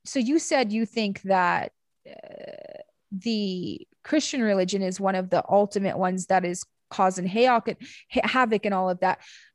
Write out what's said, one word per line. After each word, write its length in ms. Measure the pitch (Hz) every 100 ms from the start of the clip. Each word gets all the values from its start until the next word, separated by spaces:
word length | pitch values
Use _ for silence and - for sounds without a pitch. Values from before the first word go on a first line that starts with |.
so 140 | - 277
you 200 | 233 311
said 340 | - 294 233
you 120 | 214 226
think 360 | - 214 196
that, 500 | 190 190 180 175 - _ _ _ -
uh, 40 | - - - - - - - - _ _
the 760 | 190 233 220 202 180 165 - - _
Christian 380 | - 302 - 285
religion 400 | 220 196 185 196
is 180 | 190 185
one 140 | 190
of 160 | 185 185
the 120 | 175 -
ultimate 500 | 202 202 202 196 -
ones 280 | 185 185 175
that 180 | 190
is 200 | 175 175 - _ _
causing 360 | - 190 185 180
havoc, 500 | 208 254 233 226 - - - _
ha-, 80 | - -
havoc 360 | 262 247 214
and 100 | 208
all 160 | 190 185
of 100 | 180
that. 200 | 185 - - - -